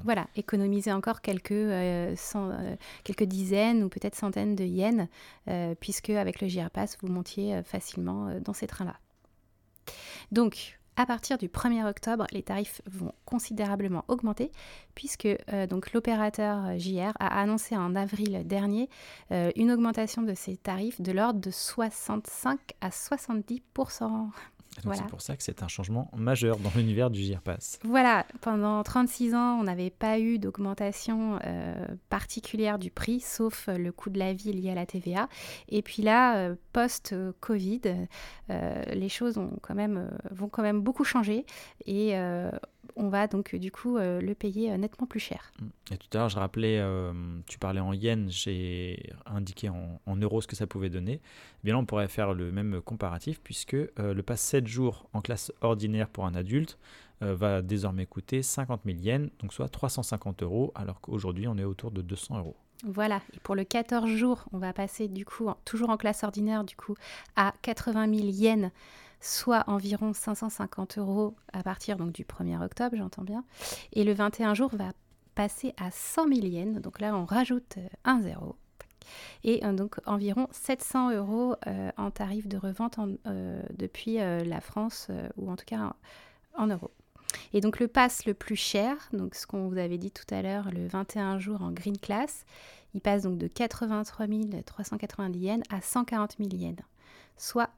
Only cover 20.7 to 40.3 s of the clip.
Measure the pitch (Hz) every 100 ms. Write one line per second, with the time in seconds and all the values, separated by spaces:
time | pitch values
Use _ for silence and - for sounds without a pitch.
20.7 | 185 214 - 180 190 226 214 185 185 -
21.7 | - 226 - - 214 - - 254 277 -
22.7 | - 190 - - 285 - 226 202 247 -
23.7 | - 269 - 220 220 220 - - _ -
24.7 | - 104 98 98 90 - - - 87 87
25.7 | - 95 113 135 110 113 131 117 110 101
26.7 | 92 113 107 123 104 98 95 - 87 -
27.7 | - 220 254 254 214 - - - 214 208
28.7 | 214 208 254 247 - 240 233 240 240 208
29.7 | 180 180 - 220 220 226 233 196 190 202
30.7 | 196 202 202 - 226 220 208 - 175 175
31.7 | 170 180 180 _ 196 - - - 214 214
32.7 | 208 180 - - 247 - - 226 - -
33.7 | 180 175 175 - 190 185 190 208 190 185
34.7 | 185 175 190 175 180 240 - - - -
35.7 | 214 - - 214 226 254 220 180 180 -
36.7 | - 247 - - 185 185 180 - 214 185
37.7 | 226 226 180 180 - - - - - 82
38.7 | - - 196 190 - 240 226 185 196 -
39.7 | 196 208 196 175 - -